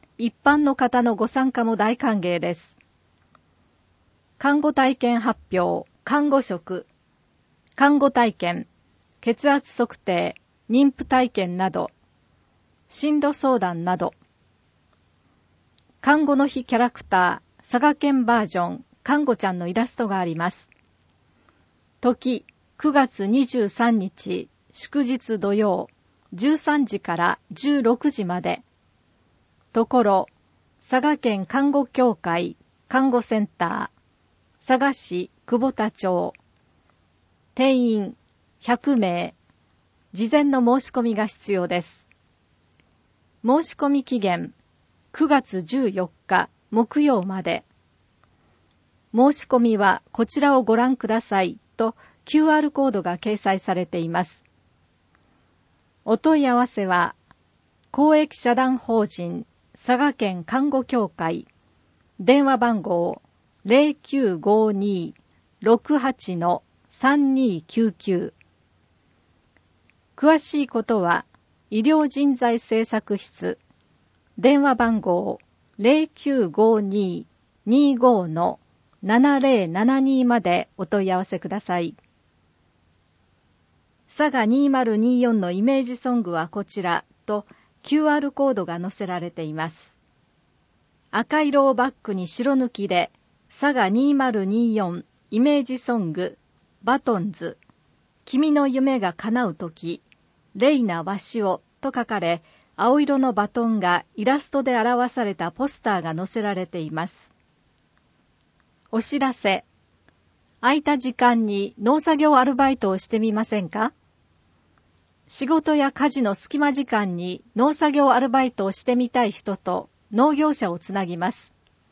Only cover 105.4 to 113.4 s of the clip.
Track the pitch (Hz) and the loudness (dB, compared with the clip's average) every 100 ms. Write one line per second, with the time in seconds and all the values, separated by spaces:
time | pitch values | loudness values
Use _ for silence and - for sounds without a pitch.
105.4 | 170 - 285 - 226 190 160 160 190 233 | -8 -4 -6 -4 -2 -2 -4 -6 -6 -6
106.4 | 208 185 180 175 156 156 180 - _ _ | -4 -4 -6 -8 -8 -6 -8 -10 _ _
107.4 | _ _ _ _ _ _ _ _ _ _ | _ _ _ _ _ _ _ _ _ _
108.4 | _ _ _ _ _ 226 - 285 262 - | _ _ _ _ _ -6 -4 -2 -2 -2
109.4 | 202 185 - _ _ _ _ _ _ _ | -2 -2 -4 _ _ _ _ _ _ _
110.4 | _ _ 240 294 294 285 254 - 240 233 | _ _ 0 0 0 -2 -4 2 2 2
111.4 | 214 202 202 - 214 302 320 294 302 277 | 0 -2 -4 -2 0 2 2 2 4 4
112.4 | 254 254 269 262 196 190 - 220 220 214 | 4 2 0 2 -2 -2 -4 -2 -2 -2